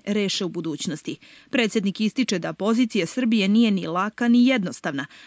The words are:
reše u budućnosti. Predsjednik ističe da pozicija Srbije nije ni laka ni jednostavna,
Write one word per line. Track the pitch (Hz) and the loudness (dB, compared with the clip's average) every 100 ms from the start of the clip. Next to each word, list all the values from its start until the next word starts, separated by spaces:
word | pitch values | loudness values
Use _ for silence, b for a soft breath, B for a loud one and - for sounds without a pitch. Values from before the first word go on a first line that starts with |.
| - | 0
reše | 208 196 - 180 | -2 -2 -4 -4
u | |
budućnosti. | 170 160 147 185 147 - - B B B | -6 -6 -6 -6 -8 -8 -12 B B B
Predsjednik | 277 220 220 190 - | -2 0 0 -2 -2
ističe | 214 - 233 185 | -2 0 -2 -2
da | 165 | -4
pozicija | 160 196 226 240 208 165 | -4 0 2 0 0 -2
Srbije | 254 226 226 190 | -2 0 2 4
nije | 220 226 | 4 4
ni | 190 160 | 2 -2
laka | 175 208 - 240 | -4 -4 -2 4
ni | 240 247 | 6 6
jednostavna, | 254 180 - 170 135 - B | 4 -2 -6 -6 -6 -8 B